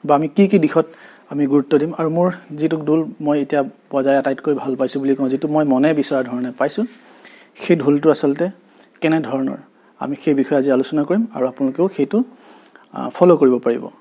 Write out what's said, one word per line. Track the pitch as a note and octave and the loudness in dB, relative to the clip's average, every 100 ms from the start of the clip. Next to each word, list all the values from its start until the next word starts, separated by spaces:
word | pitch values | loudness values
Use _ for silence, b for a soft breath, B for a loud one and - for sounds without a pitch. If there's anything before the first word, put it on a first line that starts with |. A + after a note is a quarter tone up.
| D3 | 4
বা | |
আমি | C#3+ D#3 | 2 2
কি | - G3 | 2 4
কি | G3 | 4
দিশত | D3+ E3 D#3+ B B B B | 2 0 -2 B B B B
আমি | C#3+ C#3 | -4 0
গুৰুত্ব | C#3+ C3+ D3 | 0 2 0
দিম। | D#3 E3 | 0 -4
আৰু | D#3+ | -2
মোৰ | E3 F3+ F3 - | 0 -2 -2 -14
যিটো | D3 D#3+ D#3+ | -4 -2 -2
ঢোল | D3 D#3 D#3 - | 0 -2 -2 -6
মই | D3 D3 | -2 -2
এতিয়া | C#3 D3 C#3 - _ | 0 -2 -2 -8 _
বজাই | C#3 C3+ C#3 | -2 2 0
আটাইতকৈ | C3+ C3 - | 0 -4 -2
ভাল | C#3 C#3 C3 | -4 -4 -4
পাইছোঁ | C3 C#3+ | -4 -2
বুলি | C3+ | -2
কওঁ, | C3+ C3+ | 0 0
যিটো | C3+ D#3 | -2 -2
মই | D3+ | 0
মনে | D3 B2+ D3+ | 2 2 2
বিচৰা | D3+ C3+ C#3 | 0 -2 -2
ধৰণে | B2+ B2 B2 B2 | -4 -6 -8 -4
পাইছোঁ, | C#3+ - A3+ B B B B B B - | -4 -4 -8 B B B B B B -16
সেই | - E3+ | 0 2
ঢোলটো | C#3 C#3+ D#3 | 2 2 2
আচলতে | C#3+ D3 C#3 F3 - b b b b | 2 0 0 -4 -6 b b b b
কেনেধৰণৰ, | D#3+ D#3+ C3 C3+ C3+ C#3 - b b _ | 0 0 -2 -4 -4 -8 -16 b b _
আমি | C3 C#3+ | -8 -4
সেই | - | 0
বিষয়ে | C#3 C3 D3 | 0 2 0
আজি | C#3 | 2
আলোচনা | B2+ C3 D3+ | 0 0 -2
কৰিম | D3+ F#3+ A3+ | 0 0 -2
আৰু | - B2+ | -4 -6
আপোনালোকেও | B2+ C3+ C3 F#3 - | -2 -4 0 -2 0
সেইটো, | C#3+ - B2+ B B B B B B | -2 0 -2 B B B B B B
আ, | - B2 | -12 -12
ফ'ল' | - F3+ D#3 | 4 6 6
কৰিব | C3+ B2 | 4 4
পাৰিব। | A#2+ A#2 - _ | 0 -4 -6 _